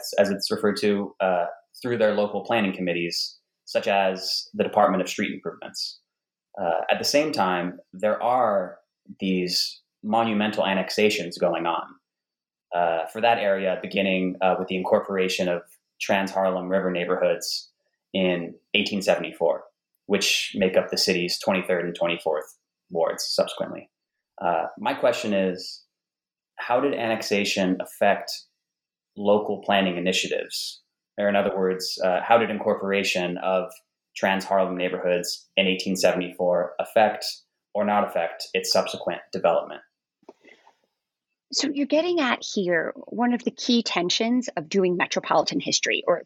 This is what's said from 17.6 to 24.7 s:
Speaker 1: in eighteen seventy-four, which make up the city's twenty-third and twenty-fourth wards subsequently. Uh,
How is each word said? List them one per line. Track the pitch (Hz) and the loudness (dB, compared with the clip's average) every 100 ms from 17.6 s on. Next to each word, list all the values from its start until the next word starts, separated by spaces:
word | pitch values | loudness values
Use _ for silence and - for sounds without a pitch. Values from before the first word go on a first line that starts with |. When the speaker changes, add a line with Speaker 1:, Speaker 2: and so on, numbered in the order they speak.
| - _ _ _ _ | -10 _ _ _ _
Speaker 1:
in | 95 92 87 85 82 _ | -2 0 0 -4 -12 _
eighteen | 107 95 101 | -2 0 -2
seventy-four, | 92 82 80 - 82 - - _ _ _ - | 0 0 -2 -2 0 0 -6 _ _ _ -4
which | 98 - - - - | 0 0 0 -2 0
make | 95 90 | 2 2
up | 87 | 0
the | 87 | -2
city's | - 92 87 - | 0 2 0 -2
twenty-third | - 95 90 90 87 | 0 -2 0 -2 -2
and | 85 | -2
twenty-fourth | 87 85 - 78 - - _ _ _ | -2 -2 -2 -4 -6 -16 _ _ _
wards | 90 80 - - | -2 -2 -2 -4
subsequently. | - - - - - - _ _ _ _ - | -2 -2 -2 -8 -8 -16 _ _ _ _ -4
Uh, | 90 82 - | -2 0 -2